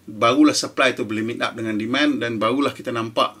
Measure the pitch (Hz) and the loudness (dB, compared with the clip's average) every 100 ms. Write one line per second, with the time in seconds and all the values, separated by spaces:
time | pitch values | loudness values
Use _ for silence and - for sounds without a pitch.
0 | - 104 117 135 151 - 139 - 131 120 | -16 0 2 6 4 4 -4 0 0 2
1 | 107 107 110 120 113 - 113 107 113 135 | -4 -4 -4 -4 -6 -4 -4 -4 -2 0
2 | 147 123 117 113 110 131 139 - - 120 | 0 0 -2 -2 0 0 -2 -4 -6 -6
3 | 113 117 120 - | -4 -2 -2 -2